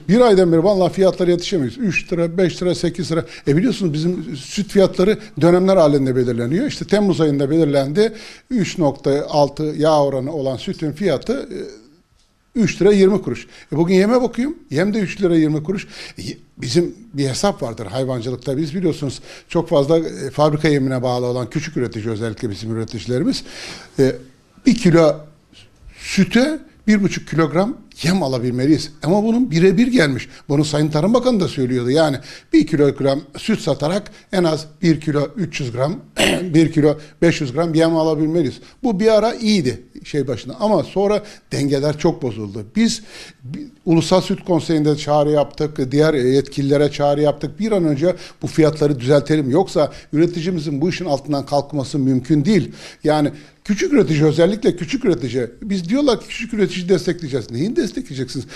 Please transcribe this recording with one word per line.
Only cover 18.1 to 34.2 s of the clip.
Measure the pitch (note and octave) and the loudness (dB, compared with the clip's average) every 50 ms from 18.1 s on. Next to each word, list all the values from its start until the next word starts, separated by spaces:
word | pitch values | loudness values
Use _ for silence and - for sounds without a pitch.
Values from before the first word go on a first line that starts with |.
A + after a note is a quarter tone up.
| B2+ B2 A2 C3+ B2 - - C#3 C3+ | -4 -4 -6 -6 -8 -6 -6 -4 -4
Biz | C#3 E3 C#3+ D3 | -4 -4 -4 -4
biliyorsunuz | G3 F3+ E3 C#3+ - D3 C3 - - - - - - - - | -2 -2 -2 -2 -2 -6 -8 -8 -10 -14 -20 -20 -20 -12 -4
çok | - E3+ - - | -2 -2 0 2
fazla, | E3+ C#3+ C#3 C3 E3 E3 | 2 2 4 4 2 2
e, | D#3+ - - - C#3 C3+ | 0 -2 -6 -8 -10 -6
fabrika | - D3 D3+ D#3 D3+ D3 - D#3 | 0 2 2 2 2 2 2 2
yemine | D3 C#3 C3+ C3+ C3 B2+ | 2 2 0 0 -2 -2
bağlı | A#2+ B2+ B2 B2 B2 | -2 -2 -2 -2 -2
olan | B2 B2 B2+ B2 A2+ | -2 -2 -4 -6 -6
küçük | - D#3 - E3 D3 | -6 -8 -8 -6 -6
üretici, | C#3+ B2 A2+ - A2 G#2 A#2 | -6 -6 -4 -6 -6 -6 -6
özellikle | A2 G2+ A2+ A2+ G#2+ - B2+ A2 | -6 -4 -6 -6 -6 -6 -8 -8
bizim | G2 F2 A2 A2 A2+ | -8 -8 -8 -8 -6
üreticilerimiz, | A2+ A2+ A2 - A2+ F#2 A#2+ B2 B2+ F3 C4 - - - - - - - - - - - - - - | -6 -6 -8 -10 -10 -6 -4 -2 -2 0 -2 -2 -4 -8 -14 -16 -16 -16 -16 -16 -18 -20 -6 0 2
e, | C3+ B2+ B2 - - - _ _ _ _ _ - - | 2 2 0 -4 -10 -20 _ _ _ _ _ -2 2
bir | C4 A3+ | 2 2
kilo | - - F3+ D#3 E3+ E3 D3+ - - - - _ _ _ _ - - - _ _ _ - - - - | 4 4 6 6 6 6 4 2 0 -8 -20 _ _ _ _ -20 -20 -20 _ _ _ -20 -20 -20 -16
süte | - - - G3+ F#3 - - A#3 B3+ D#4 D#4+ D4 - - _ _ _ | -12 -4 0 0 0 2 2 2 2 2 0 -4 -10 -16 _ _ _
bir | G#3+ G#3+ G#3 | 2 2 2
buçuk | G3 E3+ - - - - | 2 -2 -2 -6 -8 -4
kilogram | - D3+ D#3+ D3 C#3+ F3 G3 A#3 D4+ - - - - - | -2 0 0 0 0 0 0 -2 -4 -8 -14 -20 -12 -4
yem | - E3 F#3+ F#3+ | -2 0 0 0
alabilmeliyiz. | D#3+ C3 C3 B2 A#2 B2+ A#2+ B2+ C3 D3+ D#3 B2+ - - - - | 0 -2 -2 -2 -2 -2 -2 0 2 2 2 2 0 -6 -12 -6
Ama | - D3 F#3+ G#3 G#3 | -2 0 0 2 2
bunun | A3+ A#3 A#3+ C4 - | 0 0 0 0 0
birebir | D3+ E3 F3 G3 F#3 F#3+ B3 | 2 4 4 4 4 4 2
gelmiş. | C4 A#3+ B3+ D#3+ C#3+ C3 A#2+ - - - - - - | 4 4 2 2 2 0 -4 -8 -12 -16 -14 -4 0
Bunu | C#3+ D3 D3 | 0 0 0
Sayın | - - D3 D3+ D3+ | 0 0 0 0 0
Tarım | D3 D3+ D#3+ G3+ A#3+ | 0 0 2 2 2
Bakanı | B3 A#3+ B3+ A#3+ G3 | 2 2 0 0 0
da | F3 B2 | -2 -2
söylüyordu. | - C#3+ B2+ B2 B2+ B2 A#2+ B2 | -2 -4 -2 -2 -2 -2 0 0
Yani | C3+ D#3+ D#3+ D3+ C3+ - - - - - - _ | 2 2 2 2 0 -4 -10 -16 -20 -20 -6 _
bir | - D#4+ - | 2 2 2
kilogram | - D#3+ C#3+ D3 C#3 - - C3+ C#3 C3+ D3 - - - | 2 2 2 2 2 2 0 0 0 0 -2 -4 -10 -14
süt | - - - G#3+ - | -8 -4 -2 -2 -2
satarak | - E3 C3+ C3 C#3+ D3+ F3+ G3+ - - - - | -2 -4 -2 -2 -2 -2 -2 -4 -6 -10 -16 -20